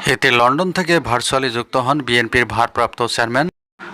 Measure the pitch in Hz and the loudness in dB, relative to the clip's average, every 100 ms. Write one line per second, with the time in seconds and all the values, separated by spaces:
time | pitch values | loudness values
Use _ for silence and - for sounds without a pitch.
0 | - 131 139 120 120 139 185 175 165 170 | -2 0 2 4 4 2 0 -2 0 0
1 | 117 120 - 135 131 113 120 131 123 147 | 2 -2 0 -2 -2 -4 -4 -2 0 0
2 | 123 120 113 127 117 110 117 - 117 - | 2 0 2 0 0 0 -2 0 -2 -2
3 | 117 - 117 123 165 - _ _ - | -4 -2 -2 0 -2 -6 _ _ -20